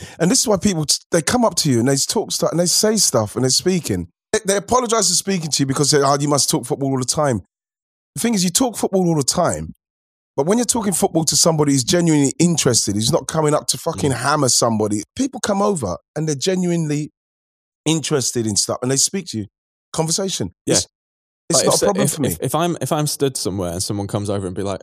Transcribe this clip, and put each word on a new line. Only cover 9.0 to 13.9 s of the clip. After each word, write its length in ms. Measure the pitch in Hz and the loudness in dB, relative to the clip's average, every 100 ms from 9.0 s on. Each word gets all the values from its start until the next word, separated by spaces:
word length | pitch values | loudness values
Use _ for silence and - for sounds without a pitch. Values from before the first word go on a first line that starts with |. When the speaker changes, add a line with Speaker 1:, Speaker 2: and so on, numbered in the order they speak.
| 170 | 2
Speaker 1:
all 80 | 156 | 2
the 80 | |
time, 500 | 131 - 156 78 78 - _ _ _ _ _ - | 0 0 0 -2 -8 -14 _ _ _ _ _ -2
but 80 | 156 | 0
when 120 | 233 | 0
you're 80 | 240 | 0
talking 280 | 240 202 | -2 -2
football 320 | 170 196 160 156 | 0 0 2 0
to 100 | - | 2
somebody 380 | 175 156 147 | 2 4 2
who's 100 | 139 | 2
genuinely 500 | 117 175 170 151 139 - | 2 2 4 4 2 4
interested, 560 | 175 160 135 113 - 101 | 2 2 2 2 0 0
who's 160 | 117 | 0
not 160 | 165 139 | 0 0
coming 260 | 160 151 | 0 2
up 140 | 147 - | 0 -2
to 100 | 131 | -6
fucking 340 | 165 | -6